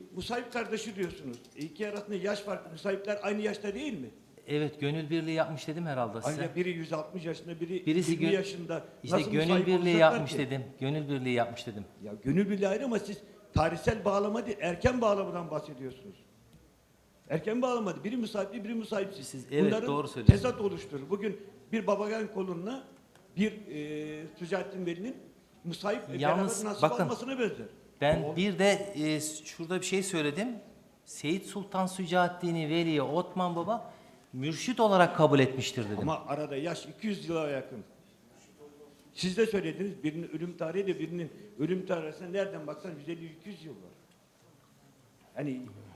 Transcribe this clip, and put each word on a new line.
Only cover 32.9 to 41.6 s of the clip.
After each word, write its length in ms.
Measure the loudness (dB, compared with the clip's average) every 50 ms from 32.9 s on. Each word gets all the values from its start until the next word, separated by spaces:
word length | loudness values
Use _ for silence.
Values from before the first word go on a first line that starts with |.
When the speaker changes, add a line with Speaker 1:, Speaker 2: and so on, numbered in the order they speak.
| 4 4 4
Speaker 2:
Otman 540 | 4 2 0 0 0 0 0 0 2 0
Baba 360 | 0 0 0 0 -2 -2 -8 -16 -20 -20 -20 -20 -20 -20 -12 -6
mürşit 480 | -4 -2 -2 -2 -2 -2 -2 2 6
olarak 360 | 6 8 10 8 8 8 8
kabul 220 | 6 6 8 8 8
etmiştir 460 | 6 6 4 -2 -4 -2 -2 -2 -2
dedim. 240 | -2 -2 0 0 0
Speaker 1:
Ama 140 | 0 0 -2
arada 300 | -4 -4 -4 -4 -4 -4
yaş 300 | -4 -4 -4 -4 -6 -8
iki 200 | -14 -12 -6 -4
yüz 220 | -4 -4 -4 -4 -2
yıla 220 | -2 -2 0 -2
yakın. 340 | -2 -4 -6 -8 -12 -14 -14 -16 -20 -20 -20 -20 -20 _ -20 -20 -20 -20 -20 -20 -20 -20 -20 -20 -20 -20 -20 -20 -20 -20 -20 -18 -8
Siz 220 | -4 -4 -2 2
de 100 | 2 2
söylediniz, 580 | 4 2 0 0 0 -2 -2 -4 -6 -6 -4 -4
birinin 240 | -4 -4 -4 -8 -6
ölüm 280 | -6 -6 -6 -6 -6
tarihi 300 | -6 -6 -4 -2 -2 0
de 120 | -2 -2 -2
birinin 340 | -4 -6 -4 -6 -6 -8 -10 -14 -20 -14 -6
ölüm 280 | -2